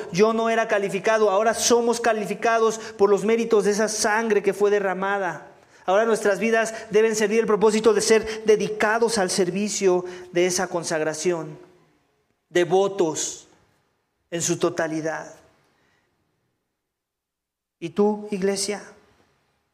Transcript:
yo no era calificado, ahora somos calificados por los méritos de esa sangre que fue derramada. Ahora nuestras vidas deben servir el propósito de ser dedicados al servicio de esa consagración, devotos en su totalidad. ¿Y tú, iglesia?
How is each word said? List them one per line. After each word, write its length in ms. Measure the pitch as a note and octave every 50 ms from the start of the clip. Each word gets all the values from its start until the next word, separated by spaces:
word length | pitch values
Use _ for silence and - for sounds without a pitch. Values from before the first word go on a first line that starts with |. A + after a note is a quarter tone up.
| - - -
yo 200 | E3+ G#3 A3 A3+
no 180 | A3+ A3+ A3+
era 180 | A3+ A3+ A3+ A3+
calificado, 600 | A3+ G#3 G3+ F#3+ E3 G3 F3+ A3 A3 A3 A3 G#3
ahora 260 | F#3+ G3 A3 A3+ G#3+
somos 460 | - - - B3 A#3+ A#3+ A#3+ A#3 A#3
calificados 800 | - A#3+ A3 G#3+ G#3 E3+ G#3 G3+ - A#3 A3+ A3+ A3+ A3 G#3+ A3
por 320 | - - - - G3 G3
los 140 | G3+ F#3+ F3
méritos 400 | G#3 A3+ A#3 A3+ A3+ - G#3 F#3+
de 80 | G3 G#3
esa 160 | G3 A3+ G#3
sangre 560 | G#3+ - - A3+ G#3 A3 A3+ A3+ G#3+ G#3 F#3
que 100 | G3 F#3+
fue 160 | F#3+ G#3 G3+
derramada. 800 | G3+ G#3 G3 G3 F#3 F#3 F#3+ G3 G3+ G3+ G3 F3 D#3+ D3 - - - - _ _ _ _ _
Ahora 200 | - F#3 G3+ A3+
nuestras 340 | A#3 A3 - - G3+ G3 F3+
vidas 360 | G3+ A3+ A3+ A3+ A3+ A3 - - - -
deben 260 | F#3 G#3+ A3 A3+ A3
servir 240 | G#3+ A3 G3+ G#3+ A3+
el 60 | A3+
propósito 480 | G#3+ G#3+ G3 F#3+ A3 G#3 A3 G#3+ A#3 G#3+
de 80 | G3+ -
ser 420 | - A3 A3 A3 - - - -
dedicados 720 | G#3+ G#3+ G#3 G3+ F#3 - - - G#3+ G#3 A#3 A#3 A3 - G#3+
al 120 | F#3+ F#3
servicio 760 | F#3 - F#3+ E3+ E3+ G3 G#3 G#3 G3+ - G3+ F#3+ F3+ F3+ F3+ - - - - - -
de 140 | F3 F3
esa 220 | F#3 F3+ - F#3+ F3
consagración, 920 | F3+ F3 D#3+ - F3 D#3 D#3 D#3 D#3 D3+ - F#3 F3 E3 D#3 D#3 D3+ - - - _ _ _ _ _ _ _ _ _ _ _ _ _ _ _ _
devotos 960 | D#3 F3 F3 D3+ F3 F#3+ G3 G3 G3 - F#3 D#3+ D3+ - - - - - - _ _ _ _ _ _ _ _ _ _ _ _ _ _ _ _ _
en 120 | - E3+ D#3
su 160 | F3 E3+ -
totalidad. 760 | - E3+ E3+ F3 E3+ D#3 D#3 D#3+ D3+ D#3+ D#3 D3+ - - - - _ _ _ _ _ _ _ _ _ _ _ _ _ _ _ _ _ _ _ _ _ _ _ _ _ _ _ _ _ _ _ _ _ _ _ _ _ _ _ _ _ _ _ _ _ _ _ _
¿Y 80 | - E3+
tú, 400 | - - G#3 G#3 G#3+ G#3 G#3 G#3
iglesia? 520 | G#3+ F#3+ F3+ G3 G3 G3 - - G#3 F#3+ - - - _ _ _ _ _ _ _ _ _ _ _ _ _ _ _